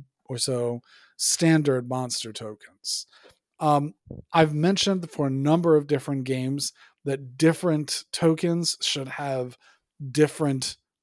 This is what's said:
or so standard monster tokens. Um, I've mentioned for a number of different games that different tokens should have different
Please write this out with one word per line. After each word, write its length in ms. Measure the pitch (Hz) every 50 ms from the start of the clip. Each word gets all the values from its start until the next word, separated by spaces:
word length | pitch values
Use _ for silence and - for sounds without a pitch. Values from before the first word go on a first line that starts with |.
| 135 _ _ _ _ -
or 100 | 127 120
so 420 | - 135 127 120 120 120 120 120 _ _ _ - _ _ _
standard 720 | - - - - - 165 160 160 156 143 143 131 127 123 123
monster 440 | 127 127 127 120 - - - 113 104
tokens. 720 | - 113 107 107 - - - _ _ _ - - - - _ _ _ _ - _ _ _ _ _ -
Um, 340 | 156 151 147 143 143 156 - _ _ - - - - _ -
I've 200 | 165 160 156 151
mentioned 540 | 151 160 185 196 185 - 202 190 185 170 160
for 200 | - - 143 135
a 20 |
number 460 | 135 135 139 151 160 175 170 170 156
of 100 | 151 143
different 380 | 147 147 135 - 147 139 135 127
games 480 | 131 131 131 127 131 139 143 - - _ _ - _ _ _ -
that 340 | 139 135 139 135 123 127 135
different 640 | 160 160 160 - 185 175 156 151 147 - - - - _
tokens 640 | - - 170 160 160 - - 170 170 175 165 - - - -
should 240 | - - 143 131
have 500 | 131 - - 147 139 135 131 127 127 120 _ _ _ _ _ _ _ _ _ 143 131
different 640 | 120 151 151 143 - - 156 143 135 131 - - - _ _ _ _ _